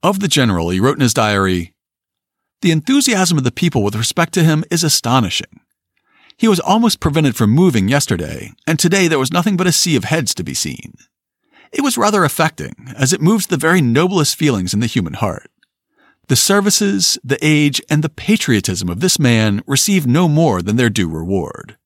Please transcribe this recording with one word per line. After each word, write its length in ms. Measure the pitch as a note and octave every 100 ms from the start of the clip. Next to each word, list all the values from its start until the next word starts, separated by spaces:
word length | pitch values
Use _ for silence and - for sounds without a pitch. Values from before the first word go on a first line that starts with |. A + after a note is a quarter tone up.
Of 180 | F3 G3
the 80 | G3
general, 420 | D3 B2 F2+ E2
he 100 | F#2
wrote 160 | A#2 D3+
in 60 |
his 120 | B2+
diary, 600 | C3 G#2+ G2+ F#2+ F2+ E2+ _ _ _ _ _ _ _ _ _
"The 100 | F3+
enthusiasm 680 | D#3+ D3+ C#4 C4 G#3+ F3+ E3
of 60 |
the 60 | C3
people 320 | - F3+ C3+
with 140 | G2+ G#2+
respect 360 | A#2 - E3
to 100 | -
him 200 | D#3+ D#3 -
is 140 | E3+
astonishing. 760 | E3 - A#2+ C3 G2+ - - - _ _ _ _ _ _ _ _
He 120 | A3+
was 100 | F#3
almost 400 | - G#3 A#3 -
prevented 380 | D#3+ D3 D3+ A#2
from 140 | G#2+
moving 380 | B2+ F#3 A#2 F#2+
yesterday, 640 | C#3+ - F#2 D2+ C#2 - - -
and 120 | D#3+
today 280 | F3 G3 F3
there 120 | D#3
was 140 | C3
nothing 240 | E3+ F3 F#3
but 120 | F3+
a 40 |
sea 220 | D#3+ -
of 100 | C#3
heads 300 | - D#3+ A#2+
to 100 | -
be 100 | F2+
seen. 400 | - D2+ C2 - - _ _ _ _ _ _ _
It 120 | -
was 160 | C#4 A#3
rather 260 | G#3 G#3
affecting, 680 | D#3+ - D#3+ - - - - -
as 160 | C3
it 100 | F3+
moves 240 | D#3 A3 -
the 100 | D#3+
very 240 | D#3+ F#3
noblest 540 | C3 A#2 F3+ F#3+ D3
feelings 400 | - D3+ A#2 F#2
in 60 | G2+
the 60 | A#2
human 280 | - E2+
heart. 360 | - G#2 E2+ - _ _ _ _ _ _ _ _
The 100 | C3
services, 840 | - G3+ G3+ - G3+ G3 F3 -
the 160 | B2 C3+
age, 400 | D3+ D3+ D3 C#3 -
and 140 | D3+
the 60 | D#3
patriotism 800 | - - A3+ - A2 F#2 F3+ F#2
of 100 | F2
this 200 | F3+ -
man 440 | C3 A2+ A2 G2+ -
receive 400 | C#3 - G3 C3+
no 220 | C3+ F3+
more 340 | D3+ E3 F#2
than 140 | F2+ A2+
their 140 | A#2
due 180 | A2 F2
reward." 680 | D#2+ E2+ G2 D#2 - - -